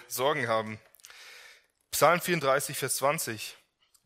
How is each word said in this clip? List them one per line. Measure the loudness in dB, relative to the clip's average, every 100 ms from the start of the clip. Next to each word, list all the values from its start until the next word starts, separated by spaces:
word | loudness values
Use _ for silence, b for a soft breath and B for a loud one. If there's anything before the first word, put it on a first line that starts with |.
| -4
Sorgen | 0 0 2 0
haben. | 0 -2 -10 _ _ B B B B B B B _ -8
Psalm | 4 4 4
vierunddreißig, | 0 0 2 0 0 -6
Vers | -4 0
zwanzig. | 0 -2 -6 -8 -10 -16 _ _ _ _